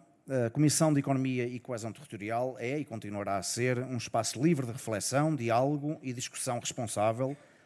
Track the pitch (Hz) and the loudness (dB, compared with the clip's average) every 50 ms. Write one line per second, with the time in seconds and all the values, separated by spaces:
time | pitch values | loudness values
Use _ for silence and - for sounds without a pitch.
0 | - _ _ _ _ - 135 127 117 113 - 139 151 147 135 - 165 156 151 139 | -14 _ _ _ _ -4 0 0 0 0 2 4 4 6 6 6 4 4 4 4
1 | 135 139 135 131 131 131 127 123 120 123 123 120 - - 123 110 113 113 101 - | 2 2 0 0 0 0 0 -2 -2 -4 -4 -8 -8 -8 -8 -6 -6 -8 -10 -10
2 | 151 - 113 98 101 107 113 117 127 131 123 117 117 120 139 156 139 - 117 110 | -14 -14 -12 -8 -6 -4 -2 -2 -2 -2 -4 -4 -4 -4 -2 -4 -4 -6 -8 -10
3 | - 104 104 101 101 98 98 98 95 - - 117 120 127 127 123 131 131 131 117 | -8 -6 -6 -4 -2 0 -2 -2 -2 -2 -2 0 2 2 2 0 -2 -4 -4 -6
4 | - - - 120 107 - - 117 139 170 170 135 127 117 113 135 - - 110 98 | -6 -2 0 0 0 0 -2 2 4 4 4 4 0 -4 -4 -6 -4 -4 -2 -2
5 | - - 127 139 151 160 156 127 117 117 113 120 131 139 151 143 143 147 156 - | -2 0 2 2 2 2 0 0 0 2 4 4 4 2 2 0 -2 -4 -6 -6
6 | - 131 120 123 - - - - - 131 120 120 - - - - 123 110 - 107 | -6 -8 -6 -6 -8 -8 -8 -6 -4 -2 -2 -2 -4 -6 -6 -4 -6 -4 0 2
7 | 104 113 113 120 131 131 143 - - - - _ _ | 2 2 4 2 0 -2 -4 -6 -12 -20 -20 _ _